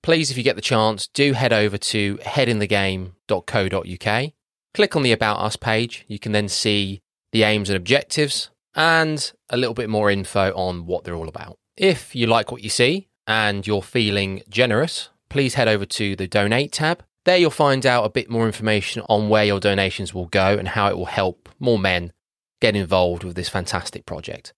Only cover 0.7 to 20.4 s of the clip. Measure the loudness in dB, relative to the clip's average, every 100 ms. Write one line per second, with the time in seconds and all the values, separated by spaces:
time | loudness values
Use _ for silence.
0.7 | 2 2 0 -6 0 2 2 2 4 2
1.7 | 0 -4 -2 -2 -4 -4 0 0 0 0
2.7 | 0 0 -4 -8 -14 -4 -4 0 -2 0
3.7 | -2 -6 -6 -2 -2 -2 _ _ _ _
4.7 | 0 0 2 2 2 2 0 -4 -4 -2
5.7 | -2 -2 -8 -14 -10 -2 -2 -2 -2 0
6.7 | 0 -2 -8 _ _ _ 2 2 2 0
7.7 | -4 2 0 0 -2 -2 -4 -8 _ _
8.7 | 0 2 4 2 -2 -8 _ _ -2 -2
9.7 | -4 -2 2 2 0 -2 0 0 0 -4
10.7 | -4 -4 -6 -4 -8 -8 -12 -16 -18 _
11.7 | 0 0 0 -6 -2 2 2 2 -8 -6
12.7 | 2 2 2 -8 _ -2 0 0 -2 -2
13.7 | -2 0 0 0 0 -2 -6 -6 0 2
14.7 | 2 0 -6 -12 _ _ -2 0 2 2
15.7 | 2 -2 -4 -4 -4 -2 0 2 0 -2
16.7 | -2 -2 -4 -8 _ 2 4 4 4 2
17.7 | 4 2 2 2 -2 -2 0 0 0 0
18.7 | 0 -2 -8 0 0 4 4 4 2 2
19.7 | 2 0 -2 -8 -8 -2 2